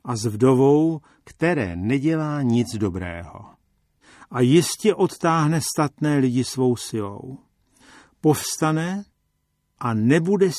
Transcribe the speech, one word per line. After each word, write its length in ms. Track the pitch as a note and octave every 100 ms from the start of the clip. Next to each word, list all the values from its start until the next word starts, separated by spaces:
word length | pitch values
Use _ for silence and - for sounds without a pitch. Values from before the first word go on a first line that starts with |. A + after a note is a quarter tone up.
a 120 | - A2+
s 100 | A2+
vdovou, 720 | G#2 B2+ B2+ C3+ D3 D#3+ D#3 _ _
které 520 | - - D#3+ E3 F#2+ E2+
nedělá 680 | G2+ C#3 D3 D#3+ D3+ D3
nic 340 | B2 A#2+ A2+ G#2+
dobrého. 680 | G2+ F2+ F2+ E2+ E2 G2 G2+ _ _ _ _ _ _ - -
A 100 | B2
jistě 540 | B2+ D#3+ - - G#3+
odtáhne 680 | F#3 F3+ - E3+ E3 D3+ D#3+
statné 580 | - - C#3+ - D3+ D3
lidi 260 | C3 B2
svou 320 | A#2+ C3 B2+ A#2
silou. 600 | - A2+ G2+ G#2 C3 C3+ _ _ _ _ _ - _ _
Povstane 840 | D#3 C#3+ - - D#3 D#3 E3+ G3 G3+ _ _ _ _ _ _ -
a 160 | A#2+
nebude 580 | A2 A2+ D#3+ E3 G3 F#3